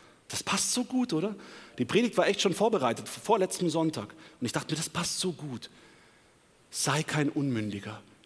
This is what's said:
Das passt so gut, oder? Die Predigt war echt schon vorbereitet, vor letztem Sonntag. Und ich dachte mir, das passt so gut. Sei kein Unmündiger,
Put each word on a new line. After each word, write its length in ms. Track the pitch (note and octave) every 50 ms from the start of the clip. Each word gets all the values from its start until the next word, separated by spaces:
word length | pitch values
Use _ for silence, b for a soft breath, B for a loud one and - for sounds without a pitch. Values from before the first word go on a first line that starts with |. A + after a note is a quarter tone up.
| B B B B B -
Das 140 | - -
passt 300 | - - G3 G3 - -
so 120 | - B3 B3
gut, 280 | - B3+ B3+ B3 -
oder? 220 | E3 D#3 F3 A3 G3+ B B B B B B B B -
Die 60 | B2
Predigt 320 | - - G#3 A#3+ A3+ -
war 100 | - -
echt 140 | - G3 -
schon 140 | - G3 D#3+
vorbereitet, 540 | - G#3 A#3 A3 E3 C3 A#2 A2+ - - -
vor 300 | - - - - A3+ G3+
letztem 320 | F#3 F#3 - - F3+ E3
Sonntag. 440 | D3 E3 D#3+ D#3+ - B2 G#2 - - B B B B B
Und 60 | B2
ich 60 | A2+
dachte 200 | - D3+ - -
mir, 60 | D#3 D#3
das 100 | - -
passt 320 | - E3+ E3+ - - -
so 120 | - F#3
gut. 380 | D3+ A#2+ D3 C#3+ B2 A2 - - b b b b b b b b b b b b b b _ _ _ _ _ _
Sei 320 | - - - C#3+ C3+ D3+
kein 260 | D#3 - - D3+ C#3+ D3
Unmündiger, 760 | - D3 C#3 C#3 B2 A2 G#2+ G#2 G2+ G2+ - G#2 A2 A2+ - - - - -